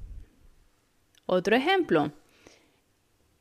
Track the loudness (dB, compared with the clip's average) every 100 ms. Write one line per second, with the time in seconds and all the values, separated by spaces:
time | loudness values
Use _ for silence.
0 | -16 -16 -18 _ -20 _ _ _ _ _
1 | _ _ -2 -2 2 2 2 0 2 0
2 | 0 -6 _ _ -20 -20 _ _ _ _
3 | _ _ _ _